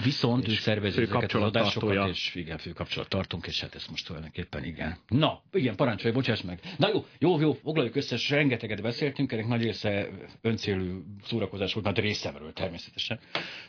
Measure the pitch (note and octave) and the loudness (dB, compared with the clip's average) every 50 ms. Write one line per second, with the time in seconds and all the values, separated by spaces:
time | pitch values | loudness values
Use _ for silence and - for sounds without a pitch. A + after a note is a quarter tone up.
0 | A2 B2+ C#3+ - - A#2+ A#2+ B2+ B2 A2+ G#2+ G#2 - A2+ G#2+ G#2 G2+ G2+ E2+ - | 0 0 2 4 2 4 4 2 2 2 0 2 2 2 2 2 2 2 2 2
1 | A#2 F#2+ G#2 A#2+ A2+ G2+ - A2+ G#2 G#2+ G2+ A#2 A2 G2+ - A2 A#2 G#2+ G2 G2 | 2 4 2 2 0 2 2 2 2 4 4 4 2 4 2 2 2 2 4 4
2 | G2 F#2+ F2 - - - - F2+ D#2+ D#2 E2 D#2 - F2+ D#2+ - E2+ - - - | 2 2 0 -2 -4 -4 -4 -6 -6 -6 -8 -8 -8 -10 -6 -6 -6 -4 -4 -6
3 | - - - F#2+ F#2 - - E2+ - - D2+ - - - - D2+ - - D#2+ - | -4 -2 0 0 0 -2 -4 -6 -6 -4 -4 -4 -4 -6 -8 -12 -12 -10 -8 -10
4 | - - E2 D2+ D#2 D#2 - - F2 - - D2+ C2+ C#2+ D#2 - - - F2 - | -8 -8 -10 -10 -10 -10 -8 -8 -8 -6 -6 -6 -6 -6 -6 -4 -6 -6 -6 -8
5 | _ - A2 C#3+ D#3+ B2+ - - _ _ - F#3+ C#3 A#2 G2+ - D3+ B2 G#2+ F#2+ | _ 2 4 4 4 4 2 -2 _ _ -2 0 0 0 2 2 2 2 2 0
6 | - A#2 A2+ C3 C3 - A2 - - F2+ F2+ - - - F3+ - D#3+ G#3 A3 E3 | 0 2 2 2 2 2 0 0 -2 -6 -8 -8 -10 -12 0 2 2 2 2 0
7 | - - - - D3+ E3+ F#3 D3 D#3 D3+ C3 - - C#3 D#3 D#3+ C3 A2+ - C#3 | -2 -4 -4 2 4 4 4 6 4 4 2 2 -2 -2 0 2 0 2 0 -2
8 | C3+ - B2 A2+ - - C#3+ C#3+ D#3 C#3 A#2+ A2 - G#2 G#2+ G2 G#2 A2+ A#2+ - | -2 0 -2 -2 0 2 4 4 6 4 4 2 -2 -4 -4 -2 -2 -2 0 0
9 | D#3 C#3+ B2+ - C#3 B2+ A#2+ A2 G#2+ A2+ B2 A#2+ A#2 A2+ G2 - - G#2+ G2+ G2+ | -2 -2 0 0 -2 0 0 -2 0 0 2 2 2 0 0 0 -2 0 0 0
10 | G2+ - F#2+ F#2+ - - - - - A2+ A2+ - - G#2+ G2 F#2+ F#2 F2+ F#2 F#2+ | -2 -4 -6 -10 -14 -16 -18 -2 0 0 0 0 0 0 0 0 0 -2 -4 -6
11 | - F#2+ G2+ G2+ - - A#2 A2 G#2 F#2+ - F#2+ G2 F#2 - A2+ F2+ G2+ F#2 A2 | -8 -12 -14 -14 -8 -4 -2 -2 -2 -2 -2 -2 -2 -2 -2 0 0 2 2 2
12 | G2 G#2 G2+ - - E2+ C#2+ C#2+ D2+ D#2 D#2+ - F#2+ F#2 E2+ - - - - - | 2 2 0 -2 -4 -6 -6 -8 -12 -12 -6 -4 -4 -4 -4 -8 -12 -10 -8 -8
13 | - - - - - - - - - - - - - | -4 -4 -4 -6 -6 -8 -8 -8 -8 -8 -12 -14 -16